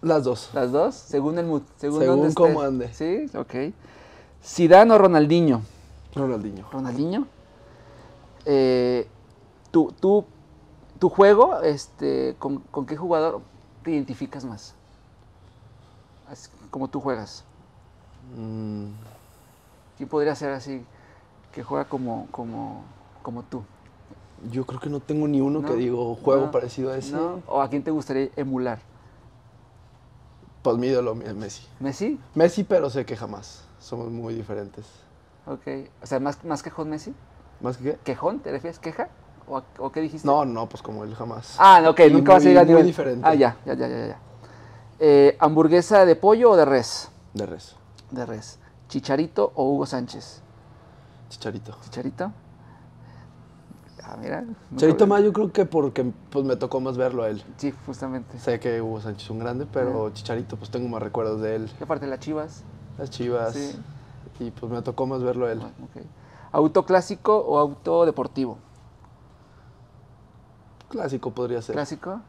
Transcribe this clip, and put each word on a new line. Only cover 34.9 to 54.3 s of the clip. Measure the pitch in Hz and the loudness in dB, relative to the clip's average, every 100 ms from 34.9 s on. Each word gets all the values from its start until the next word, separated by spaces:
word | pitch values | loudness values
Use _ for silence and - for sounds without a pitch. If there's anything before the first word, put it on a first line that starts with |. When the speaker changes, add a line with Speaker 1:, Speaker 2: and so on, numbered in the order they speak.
| - _ _ _ _ - | -20 _ _ _ _ -16
Speaker 2:
Ok. | 135 - 135 139 _ | -14 -12 -14 -14 _
O | 110 | -8
sea, | 135 | -6
¿más, | 139 143 | -4 -8
más | 165 147 | -10 -10
quejón | - - 156 | -10 -12 -10
Messi? | 156 180 277 - - - - | -10 -12 -18 -20 -20 -20 -12
Speaker 1:
¿Más | 123 123 | -10 -8
que | 127 | -8
qué? | 156 | -8
Speaker 2:
¿Quejón? | - 123 156 214 | -8 -6 -6 -6
¿Te | 160 | -10
refieres | 143 170 165 | -10 -12 -12
queja? | 165 156 - - - - - | -14 -10 -12 -12 -20 -20 -12
¿O | 135 | -12
a, | - - | -12 -12
o | 135 | -10
qué | 156 | -6
dijiste? | 156 156 147 | -8 -6 0
Speaker 1:
No, | 143 135 | 0 0
no, | 117 117 | -4 -10
pues | - | -12
como | - 107 107 | -14 -12 -12
él | 110 | -12
jamás. | 117 113 - - | -12 -12 -14 6
Speaker 2:
Ah, | 196 185 165 | 10 10 10
ok, | 160 | 10
Speaker 1:
Y | 160 | 10
Speaker 2:
nunca | 143 143 | 10 8
vas | 185 | 8
a | |
Speaker 1:
muy, | - | 10
Speaker 2:
llegar | 180 | 10
a | 170 | 10
Speaker 1:
muy | |
Speaker 2:
nivel. | 165 175 | 8 8
Speaker 1:
diferente. | 170 139 123 160 | 4 -4 0 2
Speaker 2:
Ah, | |
ya, | 156 127 117 - | 4 4 2 -8
ya, | |
ya, | 131 123 | -6 -4
ya, | 123 113 | -6 -10
ya. | 107 - - - - - - - - | -12 -20 -20 -20 -20 -20 -20 -20 2
Eh, | 156 143 143 - | 6 8 8 6
¿hamburguesa | 156 156 160 175 170 214 185 | 2 4 4 4 4 6 8
de | 165 | 6
pollo | 196 220 240 | 6 6 8
o | 190 | 8
de | 147 | 6
res? | 135 113 - - - - | 4 0 -10 -14 -20 -16
Speaker 1:
De | - 101 | -10 -10
res. | 82 - - _ - - | -10 -18 -20 _ -20 -16
Speaker 2:
De | 127 120 | -12 -10
res. | 110 - - - - - | -10 -14 -20 -20 -20 -12
¿Chicharito | - - 139 160 - - - | -12 -2 -2 -2 -2 -2 -2
o | 131 | -2
Hugo | 139 143 | -2 -4
Sánchez? | 131 123 - - - - - - - - - - - - | -6 -10 -14 -18 -20 -20 -20 -20 -20 -20 -20 -20 -20 -20
Speaker 1:
Chicharito. | - 113 104 - - - | -14 -12 -12 -14 -20 -18
Speaker 2:
¿Chicharito? | - 131 131 185 208 - - - - - - - - - - - - - - - - | -12 -12 -8 -10 -10 -20 -20 -20 -20 -20 -20 -20 -20 -20 -20 -20 -20 -20 -20 -20 -20
Ah, | - 110 | -18 -14
mira, | 120 | -10